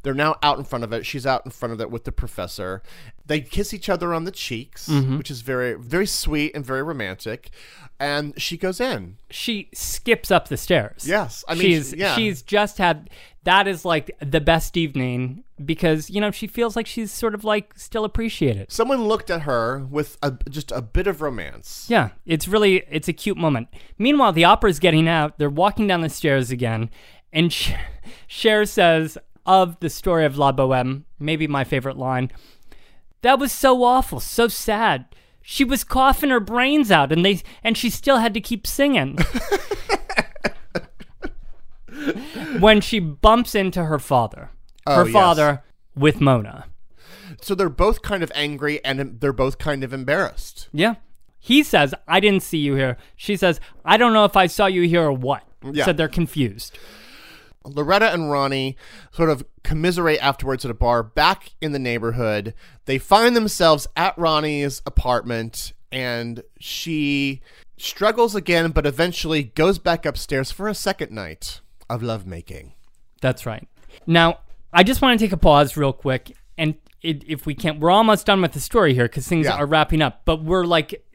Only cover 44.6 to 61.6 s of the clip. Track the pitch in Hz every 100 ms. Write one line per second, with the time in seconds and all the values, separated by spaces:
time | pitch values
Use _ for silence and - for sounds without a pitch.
44.6 | - - 147 139 175 208 180 156 147 139
45.6 | - - - 139 151 - 143 123 101 -
46.6 | - - - - - - 185 - - 190
47.6 | 180 139 202 - - 196 160 147 147 143
48.6 | 147 147 135 135 135 113 139 127 131 131
49.6 | 156 139 131 135 131 165 165 - - -
50.6 | - 147 214 220 - - - - - 277
51.6 | 294 185 139 - - 185 208 190 - 160
52.6 | 143 135 131 120 - - - 196 185 156
53.6 | - - 156 214 240 220 202 196 180 -
54.6 | 196 180 170 170 156 131 127 135 - -
55.6 | 135 143 180 151 151 175 160 151 117 107
56.6 | - - - - - - - - - -
57.6 | 135 143 147 196 220 170 151 143 139 135
58.6 | 131 - - - - - 160 135 - -
59.6 | - 156 175 175 165 156 135 139 135 131
60.6 | 123 110 117 120 110 - 170 190 - -